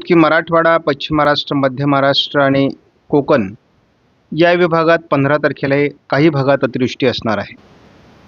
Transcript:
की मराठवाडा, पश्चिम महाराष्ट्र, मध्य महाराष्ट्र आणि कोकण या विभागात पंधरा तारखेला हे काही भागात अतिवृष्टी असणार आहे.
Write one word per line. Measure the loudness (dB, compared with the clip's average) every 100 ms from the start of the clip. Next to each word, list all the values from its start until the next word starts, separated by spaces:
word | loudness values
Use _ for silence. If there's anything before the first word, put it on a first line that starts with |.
| 2
की |
मराठवाडा, | 2 4 2 0 0 2 0
पश्चिम | 0 -6 -4 0
महाराष्ट्र, | 0 0 -2 -2
मध्य | -2 -2
महाराष्ट्र | -2 0 0 0 -2 0
आणि | 2 2 0 -4 _ _ -4
कोकण | -2 0 0 -2 -10 _ _ _ _ _ _ -10 0
या | 2
विभागात | 2 2 0 2 0
पंधरा | 0 -2 0 0
तारखेला | -2 -4 -2
हे | 0 -2 -6 -6
काही | 0 0
भागात | 0 0 0
अतिवृष्टी | 0 -2 -4 -2 -2
असणार | -2 -4 -6
आहे. | -6 -14 -20 -20 -20 _ -20 -20